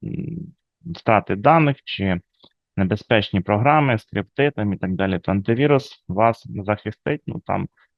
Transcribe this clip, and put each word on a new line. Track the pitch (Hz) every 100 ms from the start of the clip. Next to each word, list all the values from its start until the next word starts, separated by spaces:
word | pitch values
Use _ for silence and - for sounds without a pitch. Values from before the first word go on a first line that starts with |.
м, | - - - - - _ _ _ - 82
втрати | - 104 - 98
даних | 135 165 147 135
чи | - - 98 87 _ _ _ _ _ -
небезпечні | 92 107 - 113 - 98
програми, | 92 104 135 156 139 110
скрипти | - 104 95 - 143
там | 123 101
і | 95
так | 92
далі, | 92 95 90
то | -
антивірус | 98 98 117 147 135 - - -
вас | 95 113 113 117
захистить, | 110 95 104 107 - 147 147 -
ну, | - -
там, | 98 - _ _